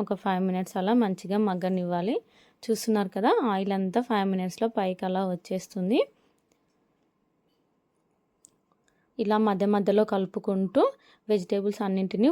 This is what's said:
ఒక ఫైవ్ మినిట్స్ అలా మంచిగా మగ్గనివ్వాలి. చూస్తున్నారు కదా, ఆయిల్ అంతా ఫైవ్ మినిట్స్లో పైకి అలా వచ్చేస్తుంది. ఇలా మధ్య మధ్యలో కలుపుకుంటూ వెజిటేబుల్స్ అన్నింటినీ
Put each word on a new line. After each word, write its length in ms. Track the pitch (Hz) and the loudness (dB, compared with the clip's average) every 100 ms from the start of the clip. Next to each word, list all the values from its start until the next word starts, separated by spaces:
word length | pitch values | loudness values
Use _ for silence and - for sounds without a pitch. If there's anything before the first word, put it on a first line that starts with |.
ఒక 160 | 208 190 | -2 -2
ఫైవ్ 180 | 196 185 185 | -2 0 0
మినిట్స్ 260 | 180 185 196 | -2 -4 -2
అలా 120 | 185 247 | 0 2
మంచిగా 360 | 214 185 180 202 214 | 2 -2 -4 0 0
మగ్గనివ్వాలి. 680 | 180 185 185 175 175 185 359 - _ _ _ - | 0 -2 -2 -2 -2 -2 -4 -6 _ _ _ -4
చూస్తున్నారు 460 | 220 - 214 196 196 | -2 0 0 0 0
కదా, 160 | 233 453 254 | 2 2 2
ఆయిల్ 200 | 196 196 196 | 0 0 0
అంతా 240 | 190 226 247 | 0 -2 0
ఫైవ్ 180 | 214 196 | 0 2
మినిట్స్లో 360 | 185 185 - 226 226 | 0 -2 -2 -2 0
పైకి 280 | 190 185 185 | -2 -2 -2
అలా 140 | 185 190 | -2 -2
వచ్చేస్తుంది. 680 | 175 - 185 - 196 180 277 554 _ _ _ _ _ _ _ _ _ _ _ _ _ _ _ _ _ _ _ _ _ _ _ - _ _ _ _ _ _ - | -4 -6 -8 -6 -4 0 0 0 _ _ _ _ _ _ _ _ _ _ _ _ _ _ _ _ _ _ _ _ _ _ _ -20 _ _ _ _ _ _ -6
ఇలా 160 | 208 214 220 | 0 2 2
మధ్య 180 | 190 202 202 | 2 2 2
మధ్యలో 280 | 202 202 214 | 4 4 2
కలుపుకుంటూ 720 | 196 190 202 202 190 190 262 494 - _ _ - | 0 -2 -4 -4 -2 0 2 2 0 _ _ -2
వెజిటేబుల్స్ 500 | 208 180 202 196 202 202 | -2 0 -2 -2 -2 -2
అన్నింటినీ 420 | 190 190 190 254 | 0 0 2 4